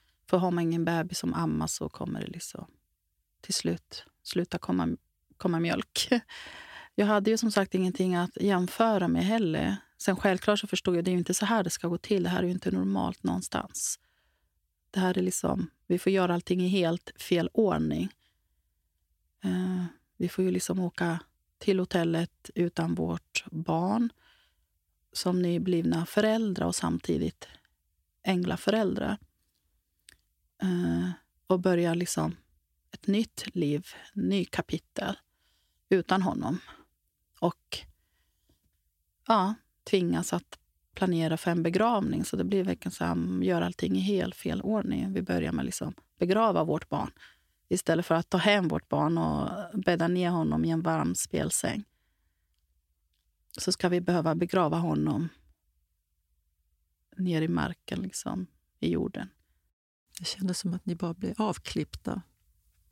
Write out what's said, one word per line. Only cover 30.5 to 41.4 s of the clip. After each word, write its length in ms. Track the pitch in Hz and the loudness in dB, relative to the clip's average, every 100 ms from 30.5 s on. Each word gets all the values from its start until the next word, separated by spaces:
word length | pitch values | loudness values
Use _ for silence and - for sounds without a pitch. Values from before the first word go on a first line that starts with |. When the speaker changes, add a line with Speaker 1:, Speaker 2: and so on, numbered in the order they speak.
| - | -4
Speaker 1:
Eh, 480 | 185 175 175 170 180 170 _ _ - | 0 2 2 0 -2 -6 _ _ -2
och 120 | 185 | 2
börja 340 | 185 175 170 | 4 2 2
liksom 420 | 170 175 - 156 175 _ _ _ _ _ | 0 -2 -2 -2 -4 _ _ _ _ _
ett 160 | - - | -8 0
nytt 480 | 202 226 - - 180 | 0 0 -6 -8 -2
liv, 320 | 147 147 - - - | 0 -2 -6 -18 -10
ny 320 | 202 180 196 - | -4 0 0 -2
kapitel 720 | - - 170 _ - 196 202 _ _ _ _ _ _ - | -4 -4 -4 _ -6 -6 -6 _ _ _ _ _ _ 0
utan 320 | 190 - 190 | 2 4 2
honom. 380 | 185 - - 175 - - _ _ _ _ _ - | 2 -2 -4 -4 -8 -20 _ _ _ _ _ -2
Och 380 | 175 - - - - _ _ _ _ _ _ _ _ _ _ _ _ _ - | -2 -2 -12 -14 -14 _ _ _ _ _ _ _ _ _ _ _ _ _ 2
ja, 260 | 220 190 220 _ _ | 4 4 -2 _ _
tvingas 500 | - 196 175 170 180 | 0 2 2 0 0
att 260 | 175 - - _ _ _ | -4 -6 -20 _ _ _
planera 440 | - 185 165 160 | -2 2 2 2
för 140 | 160 | 0